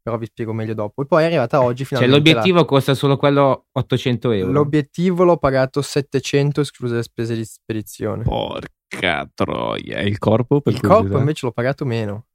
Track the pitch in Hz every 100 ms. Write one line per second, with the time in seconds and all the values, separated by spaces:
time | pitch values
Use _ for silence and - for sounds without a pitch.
0 | - 113 113 - 110 110 110 110 104 -
1 | 139 165 165 165 120 147 123 123 135 131
2 | 123 143 156 120 113 175 151 135 135 135
3 | 139 139 143 143 139 127 _ 135 - 127
4 | 131 117 123 107 92 139 147 151 139 -
5 | 180 175 180 165 139 131 131 143 135 147
6 | 139 135 - 143 143 147 139 _ 123 117
7 | 117 - 113 117 110 - - 110 104 -
8 | 107 101 113 110 - - - _ _ -
9 | 98 73 71 - 98 - 57 52 50 53
10 | 101 104 - 110 123 143 120 107 104 208
11 | 139 135 139 156 127 - 123 139 139 117
12 | 107 101 _